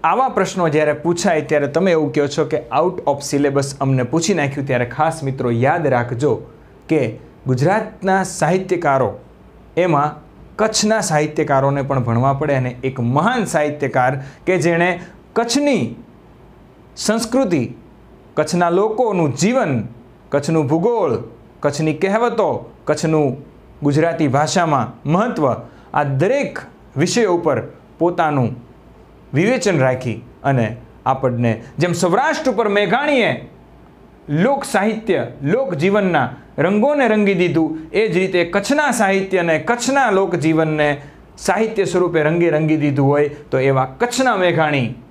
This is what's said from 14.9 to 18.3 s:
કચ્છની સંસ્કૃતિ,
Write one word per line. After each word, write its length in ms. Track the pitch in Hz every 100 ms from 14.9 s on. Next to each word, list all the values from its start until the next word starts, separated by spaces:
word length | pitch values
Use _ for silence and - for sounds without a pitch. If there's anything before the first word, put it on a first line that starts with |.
| 175 - - -
કચ્છની 600 | - 233 269 285 233 110 - - - - - - - - - - -
સંસ્કૃતિ, 760 | - 220 226 254 247 165 113 - - - - - -